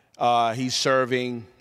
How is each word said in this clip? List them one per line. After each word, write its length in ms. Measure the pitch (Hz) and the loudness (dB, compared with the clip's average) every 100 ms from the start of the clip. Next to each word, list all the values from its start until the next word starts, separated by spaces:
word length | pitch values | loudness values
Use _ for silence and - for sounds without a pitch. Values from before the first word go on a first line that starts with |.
| _ - | _ -2
uh, 340 | 120 120 117 | 2 2 2
he's 220 | 117 127 - | -2 -4 -2
serving 680 | 143 131 127 127 123 120 110 _ | 2 2 2 -2 -4 -8 -12 _